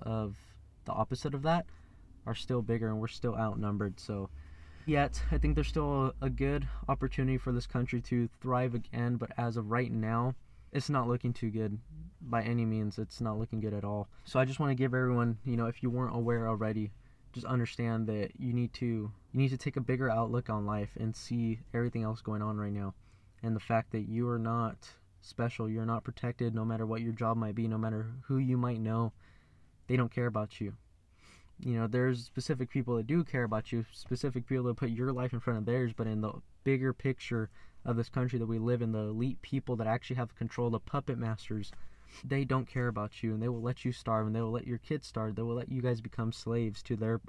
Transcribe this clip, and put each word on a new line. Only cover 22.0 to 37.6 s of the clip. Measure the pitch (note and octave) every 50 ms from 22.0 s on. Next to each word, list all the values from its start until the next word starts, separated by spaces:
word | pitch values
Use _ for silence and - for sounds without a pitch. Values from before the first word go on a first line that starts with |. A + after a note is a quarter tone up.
| A2
else | A2 A2+ A2+ -
going | G#2+ G#2+ G#2
on | G#2+ A2 G#2+
right | G#2 G#2 G2+ G2+
now. | G2+ G2+ G2 F#2+ - - - - - - - - - -
And | A2+ A2+
the | G#2+
fact | - - A#2 A2+ A2+ - -
that | A2 G#2 F#2
you | A2 A#2 A#2+ A#2+
are | A#2+ A#2
not | A2+ A2+ A#2 A#2+ A2+ A2 - - - - - - - - - -
special, | - - - - A#2+ A#2 - - A2+ A2
you're | A2 A2+ A2+
not | A2+ A2+ A2 -
protected, | - - - - A#2+ A#2+ - B2 A#2 A2+
no | A2+ A2
matter | A2+ A2+ A2 A2+
what | G#2+ A2+ A2+ A#2
your | A#2 A2
job | A2 A#2 A2+ A2+
might | A2+ A2+ G#2+ G2+
be, | A2+ A2+ A2+
no | A2
matter | A2 A2 A2 A2 G#2+ A2 A2 A#2+ C3 -
who | - C3+ C3
you | C3+ B2+ B2+
might | B2 B2 A#2+ A#2+ A2+
know, | A2 A2 A2+ A2+ A#2 A2 - - - - - - - - - - - - - - - -
they | B2+
don't | B2+ B2 A#2 -
care | B2+ B2
about | A#2+ G#2+ A2 G#2+ G#2 - -
you. | G#2+ G2+ - - - - - _ _ _ - - - - - - - - - -
You | - B2+ A#2+ A2+
know, | A2+
there's | A2 A2+ B2 B2+ C3 B2+ A#2+ A#2+
specific | - - - B2 - - B2+ C3 -
people | - C#3 A#2+ B2 A#2+
that | A#2 G#2+
do | A2+ D3+ F3 E3
care | - - C3 A#2+
about | G#2+ A2+ A2 A2 - -
you, | A#2 A2+ - -
specific | - - - B2+ A#2+ - C#3 B2 B2+ A#2+
people | - C3+ C3 B2
that | B2 A#2
put | - C#3 A#2
your | A#2 A2+ B2+ C3+ C3
life | B2 B2+ B2+ B2+
in | A#2
front | - - A#2 A2
of | G#2
theirs, | A2+ A#2+ C3 B2+ A#2 A2
but | - A2+
in | A2 G#2+ G#2+ G#2+
the | G#2+ - - - - - - -
bigger | C#3 C3+ C3 C3 C3+ B2
picture | - - C3+ C3 - - - B2 A2+ A2 - - -